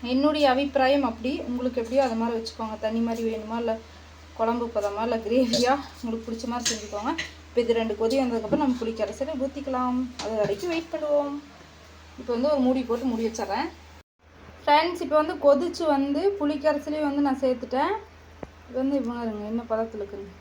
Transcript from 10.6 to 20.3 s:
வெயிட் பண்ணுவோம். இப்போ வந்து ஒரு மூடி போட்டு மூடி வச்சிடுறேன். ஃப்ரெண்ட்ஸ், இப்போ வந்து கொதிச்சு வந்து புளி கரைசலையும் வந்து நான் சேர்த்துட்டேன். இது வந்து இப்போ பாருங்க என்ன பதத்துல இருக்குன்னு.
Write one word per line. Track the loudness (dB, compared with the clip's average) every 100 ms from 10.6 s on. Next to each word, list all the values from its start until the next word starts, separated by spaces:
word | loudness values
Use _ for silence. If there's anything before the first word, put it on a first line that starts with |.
| -2
வெயிட் | -4 -4 -6
பண்ணுவோம். | 0 2 0 -6 -12 -20 -20 -20 -20 -20 -20 -16
இப்போ | -4 0
வந்து | 2
ஒரு | 4 4
மூடி | 2 0
போட்டு | -2 0
மூடி | 0 -2
வச்சிடுறேன். | -2 -4 -2 -4 -8 -20 -20 -20 _ _ -20 -20 -6
ஃப்ரெண்ட்ஸ், | 4 6 4 -2
இப்போ | 2 2
வந்து | 2 4 6
கொதிச்சு | 6 4 -2 0 2
வந்து | 2 2 2 2
புளி | 0 2
கரைசலையும் | 2 0 -2 -2 0
வந்து | 2 2
நான் | 2
சேர்த்துட்டேன். | 0 0 -2 0 0 -2 -6 -20 -20 -16 -16 -16 -10
இது | -2
வந்து | 0 0
இப்போ | -2 -4
பாருங்க | -6 -6 -4
என்ன | -6 -2
பதத்துல | -2 -2 -6
இருக்குன்னு. | -10 -10 -12